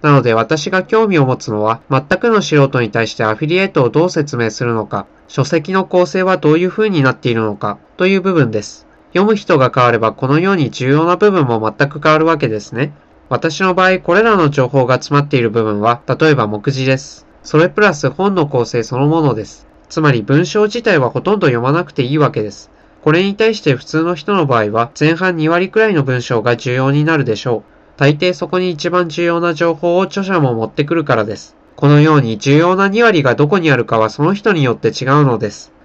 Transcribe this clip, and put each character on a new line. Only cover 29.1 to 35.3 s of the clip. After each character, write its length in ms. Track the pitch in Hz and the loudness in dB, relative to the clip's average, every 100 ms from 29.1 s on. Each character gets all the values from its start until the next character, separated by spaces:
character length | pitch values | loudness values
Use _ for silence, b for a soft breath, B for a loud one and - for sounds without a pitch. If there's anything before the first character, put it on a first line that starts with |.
| 151 | -2
要 160 | 170 170 | -2 0
な 140 | 170 | -2
情 200 | 160 170 | 0 -2
報 240 | 165 175 175 | 0 0 0
を 60 | |
著 200 | 190 202 | 0 -4
者 160 | 190 185 | -2 0
も 140 | 139 | 0
持 120 | 113 110 | 0 -4
っ 60 | |
て 140 | - 147 | -4 -2
く 80 | |
る 100 | 165 | -2
か 120 | 147 117 | 0 -2
ら 100 | 107 | -2
で 100 | 101 | -8
す。 200 | - _ _ - | -14 _ _ 0
こ 120 | 143 | 4
の 140 | 147 | 6
よ 160 | 156 151 | 6 4
う 40 | |
に 160 | 117 107 | 2 -4
重 200 | 139 147 | 2 2
要 180 | 170 185 | 2 2
な 120 | 196 | 0
二 140 | 202 | 2
割 220 | 233 185 | 2 2
が 100 | 139 120 | 0 2
ど 120 | 147 | 2
こ 100 | 196 | 2
に 140 | 160 | 2
あ 60 | 131 | 0
る 80 | 113 | 0
か 120 | 113 | 0
は 120 | 110 | 0
そ 140 | - | 0
の 100 | 151 | -2
人 200 | 202 - | 0 -2
に 100 | 175 | 0
よ 100 | 131 | 0
っ 40 | 110 | 0
て 120 | 117 | -2
違 160 | 104 123 | -4 0
う 200 | 147 | 2
の 140 | 143 | 2